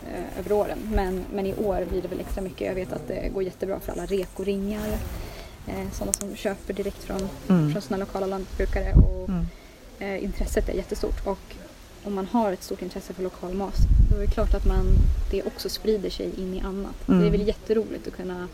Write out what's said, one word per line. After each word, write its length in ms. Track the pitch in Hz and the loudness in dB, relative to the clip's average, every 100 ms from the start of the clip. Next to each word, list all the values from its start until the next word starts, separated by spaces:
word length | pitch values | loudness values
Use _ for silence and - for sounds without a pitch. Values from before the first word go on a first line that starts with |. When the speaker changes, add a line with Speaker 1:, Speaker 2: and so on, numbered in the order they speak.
| - | -10
Speaker 1:
eh, 260 | 180 175 - | -8 -8 -8
över 120 | 180 | 0
åren. 260 | 208 - - 214 | 2 2 -2 0
Men, 320 | 208 185 185 180 | 0 2 -2 -4
men 120 | 202 196 | -4 -2
i 80 | 190 | 0
år 300 | 208 180 180 | 0 0 0
blir 120 | 185 | -2
det 60 | 175 | -4
väl 120 | 180 | -6
extra 220 | 170 - | -4 -4
mycket. 260 | 185 - 190 | -6 -4 -4
Jag 80 | 190 | -4
vet 180 | 185 | -4
att 140 | - - | -8 -6
det 220 | 185 - | -4 -4
går 100 | 196 | -2
jättebra 360 | 185 180 190 196 | -4 -4 -4 -4
för 120 | - | -6
alla 140 | 175 170 | -6 -2
rekoringar. 840 | 196 180 - 190 196 196 214 214 214 - - - - - - - | -2 -2 -6 -4 -2 -2 -4 -4 -4 -4 -6 -8 -10 -14 -14 -8
Eh, 240 | 190 190 | -6 -6
sådana 200 | 190 202 | -6 -4
som 220 | 196 202 202 | -2 -4 -4
köper 380 | 208 196 - | -6 -6 -6
direkt 300 | 196 196 - | -4 -4 -6
från, 240 | - 190 190 - - | -8 -6 -6 -8 4
Speaker 2:
Mm. 220 | 180 151 | 4 6
Speaker 1:
från 100 | 165 | 0
sina 160 | - 190 | -2 -4
lokala 280 | 196 196 190 | -2 -2 -2
lantbrukare. 680 | 190 185 - 190 196 190 | -4 -6 -2 0 0 6
Och, 360 | - - 185 185 | 8 8 6 -2
Speaker 2:
Mm. 160 | 180 170 - - - - - | -2 -2 -6 -20 -20 -20 -10
Speaker 1:
eh, 240 | 196 196 | -6 -4
intresset 460 | 202 - - - 208 | -4 -2 0 2 0
är 40 | |
jättestort. 520 | 190 190 208 214 - - | -2 -4 -4 -2 -2 -2
Och 120 | 196 - - - - - - | -4 -8 -16 -16 -20 -20 -12
om 100 | 202 | -6
man 140 | 196 190 | -4 0
har 200 | 240 214 | 2 2
ett 120 | 185 | 0
stort 180 | - 190 | -6 -6
intresse 320 | 185 196 - | -6 -8 -10
för 100 | 180 | -6
lokal 300 | 185 - 180 | -6 -6 -6
mat, 240 | 185 196 - - - - | -4 -2 4 6 8 6
då 60 | 208 | 6
är 40 | 208 | 2
det 60 | |
klart 220 | - - | 2 4
att 120 | 202 - | 4 4
man, 200 | 185 190 190 - - - | 4 6 8 8 4 0
det 120 | 196 | -2
också 260 | 220 - 196 | -2 -6 -6
sprider 400 | - 214 214 180 | -2 0 0 0
sig 200 | - 180 175 | -4 -6 -4
in 120 | 185 | -4
i 80 | 185 | -4
annat. 460 | 202 190 196 - - | -4 -4 -6 -8 4
Speaker 2:
Mm. 120 | 185 | 6
Speaker 1:
Det 60 | 170 | 6
är 40 | |
väl 160 | 202 208 | 4 2
jätteroligt 600 | - - 220 208 - - | -2 0 0 0 -6 -8
att 60 | - | -8
kunna 320 | 185 180 180 | -8 -8 -10